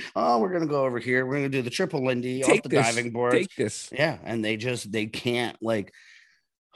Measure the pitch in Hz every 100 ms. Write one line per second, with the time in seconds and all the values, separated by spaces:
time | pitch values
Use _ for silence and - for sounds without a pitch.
0 | - 196 233 240 196 175 156 143 135 120
1 | 123 127 127 143 139 135 120 - 185 147
2 | 127 123 123 127 131 220 - 139 117 117
3 | 120 117 120 123 190 - 110 - - 127
4 | 156 101 - 117 107 110 123 120 104 107
5 | 110 - 127 120 117 - 113 110 95 -
6 | - - _ _ _ _ _